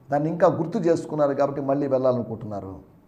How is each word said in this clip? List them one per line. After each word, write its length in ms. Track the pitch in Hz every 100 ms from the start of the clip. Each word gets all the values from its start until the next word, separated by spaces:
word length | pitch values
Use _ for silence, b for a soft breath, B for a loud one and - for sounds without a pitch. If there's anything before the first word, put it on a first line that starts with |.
| -
దాన్ని 200 | 143 151
ఇంకా 160 | 170 190
గుర్తు 320 | 147 165 220
చేసుకున్నారు 560 | 170 165 - 151 143
కాబట్టి 260 | 135 139 139
మళ్ళీ 260 | 135 143 143
వెళ్ళాలనుకుంటున్నారు. 920 | 131 127 120 110 110 107 101 95 95 - -